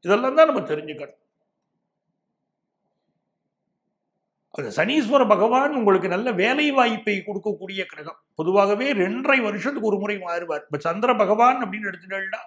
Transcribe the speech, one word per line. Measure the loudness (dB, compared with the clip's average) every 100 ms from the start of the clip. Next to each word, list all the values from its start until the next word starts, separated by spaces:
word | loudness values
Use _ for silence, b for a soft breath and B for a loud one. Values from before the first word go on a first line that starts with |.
இதெல்லாம் | 2 0 2 4
தான் | 4
நம்ம | 4
தெரிஞ்சுக்கணும். | -2 -6 -6 -12 -14 _ _ _ _ _ _ _ _ _ _ _ _ _ _ _ _ _ _ _ _ _ _ _ _ _ _ _ _ _ _ _ _ _ _
அந்த | -10 -10 -2
சனீஸ்வர | 0 0 2 2 4
பகவான் | 4 4 2 0
உங்களுக்கு | 0 2 2 2
நல்ல | -2 -2
வேலை | 0 0 2 0
வாய்ப்பை | 2 2 0 -4 -4 -4
கொடுக்கக்கூடிய | -8 -6 -6 -8 -8
கிரகம். | -10 -10 -16 -16 _ -6
பொதுவாகவே | 0 4 4 2 0
ரெண்டரை | 0 0 -2 0 2
வருஷத்துக்கு | 2 -4 -4 -4 -2
ஒரு | -2
முறை | -2 -6
மாறுவார். | -6 -6 -4 -8 -6
இப்ப | -6
சந்திர | -4 -2 0 2
பகவான் | 2 4 4 4 -4
அப்படின்னு | -8 -10
எடுத்துட்டோம்னா | -12 -12 -10 -8 -10